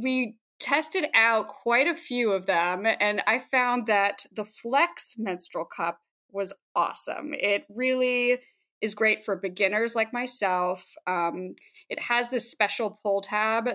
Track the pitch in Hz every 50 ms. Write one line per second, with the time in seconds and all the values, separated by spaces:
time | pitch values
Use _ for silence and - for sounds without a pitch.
0 | 226 262 254 254 254 220 - _ _ _ _ _ - - 285 302 311 - - 381
1 | 302 - - 226 226 233 233 220 214 220 - - - 233 233 240 285 339 330 -
2 | - - 247 240 240 220 196 190 185 - 185 170 175 175 185 190 202 220 - -
3 | 202 208 208 208 - - 220 247 247 - - 262 247 247 240 247 226 233 214 202
4 | 196 202 - - - - - - 208 - - - - 233 240 277 330 339 339 -
5 | - - - 226 220 208 180 180 - - - 175 165 - - - 180 170 170 -
6 | _ _ _ _ _ _ 214 196 196 185 - - _ _ _ 185 165 - - -
7 | - - - - - - - - - 202 202 202 - _ 202 220 254 262 262 254
8 | 254 247 247 247 247 240 247 247 - _ _ _ _ _ _ _ - 214 208 -
9 | 220 220 214 214 - - 196 180 190 190 180 185 208 190 208 214 226 233 226 233
10 | 220 220 240 240 247 247 - - 208 190 180 180 180 180 185 190 - - - -
11 | _ - 185 175 170 170 165 180 185 185 196 - - - _ - - _ - -
12 | - - 240 240 247 240 262 247 - - - - 214 202 - - 233 208 202 _
13 | _ 208 196 202 196 - 208 208 214 220 220 226 220 240 226